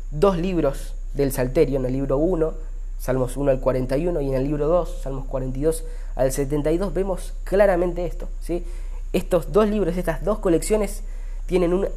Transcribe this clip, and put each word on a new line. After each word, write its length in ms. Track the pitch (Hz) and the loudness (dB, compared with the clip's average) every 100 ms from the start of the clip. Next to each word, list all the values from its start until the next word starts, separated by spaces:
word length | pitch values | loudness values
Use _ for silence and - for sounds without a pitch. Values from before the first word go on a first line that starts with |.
| - | -6
dos 260 | 147 196 180 | 2 4 4
libros 580 | 185 170 143 131 - - - | 0 2 0 0 -6 -6 -4
del 160 | - 139 | 0 0
Salterio, 460 | 139 127 165 143 135 | 2 2 4 4 2
en 80 | 127 | 0
el 60 | |
libro 260 | 131 135 135 | 0 0 2
uno, 360 | 165 170 156 - - - - - | 2 2 0 -2 -6 -6 -6 -6
Salmos 380 | - 131 127 139 | -2 0 0 0
uno 140 | 139 | 2
al 100 | 131 | 2
cuarenta 360 | 131 127 123 135 | 2 0 0 0
y 80 | 175 | 0
uno, 140 | 170 | 0
y 80 | 139 | 0
en 60 | |
el 100 | 131 | 0
libro 220 | 139 147 147 | 0 0 2
dos, 360 | 175 160 - | 2 0 -4
Salmos 240 | 135 135 - | -4 -6 -4
cuarenta 320 | 131 131 127 | -4 -4 0
y 40 | |
dos 220 | 156 160 - - - - | 0 0 -4 -8 -6 0
al 160 | 131 | 0
setenta 400 | 131 135 147 147 | 0 0 0 0
y 60 | 170 | 0
dos, 160 | 147 | 0
vemos 400 | 147 190 175 - - | -2 -2 -2 -4 -6
claramente 640 | - 190 208 175 180 170 175 | 0 4 6 4 2 -2 -4
esto, 220 | - - - | -4 -6 -6
¿sí? 240 | - 170 - - - - - | -4 -4 -4 -6 -6 -6 -2
Estos 400 | 190 185 175 151 | -2 2 0 2
dos 160 | 160 214 | 2 4
libros, 280 | 214 175 175 | 2 0 0
estas 280 | 170 151 | -2 -2
dos 140 | 160 214 | 0 0
colecciones, 640 | 202 165 - 214 196 - - - - - - | 2 2 2 0 0 -4 -6 -8 -8 -6 0
tienen 280 | 180 175 | 2 2
un 120 | 180 196 | 2 0